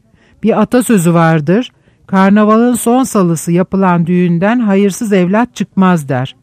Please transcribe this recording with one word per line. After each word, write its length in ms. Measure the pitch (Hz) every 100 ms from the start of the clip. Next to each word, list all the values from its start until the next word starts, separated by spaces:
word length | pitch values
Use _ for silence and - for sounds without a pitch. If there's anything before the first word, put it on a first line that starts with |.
| _ _ _ _
Bir 180 | 214 196
atasözü 540 | 214 247 220 214 165
vardır. 560 | 170 165 160 147 202 247 _ _ _ -
Karnavalın 680 | 190 196 208 214 220 247
son 280 | 240 233 254
salısı 500 | 254 214 175 165 -
yapılan 540 | 170 185 190 190 170 165
düğünden 540 | 180 180 170 196 247
hayırsız 520 | 214 196 202 - 226
evlat 420 | 196 180 214 240
çıkmaz 540 | - 202 190 185 175 139
der. 280 | 131 131 -